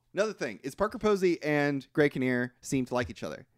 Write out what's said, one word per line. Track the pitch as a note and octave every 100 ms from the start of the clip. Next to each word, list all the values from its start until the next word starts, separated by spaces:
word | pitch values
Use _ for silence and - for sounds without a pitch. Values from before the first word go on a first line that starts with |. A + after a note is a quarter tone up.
| _
another | E3+ A3
thing | - C#3+ F#2+
is | C3+ -
Parker | G#3+ A3
Posey | G#3+ G3+ F3+ E3
and | D3+ D3 C#3+ C#3 -
Greg | - D3
Kinnear | C#3+ B2+ B2 B2 -
seem | - C#3 B2
to |
like | B2 A#2
each | -
other. | F2 C#2 -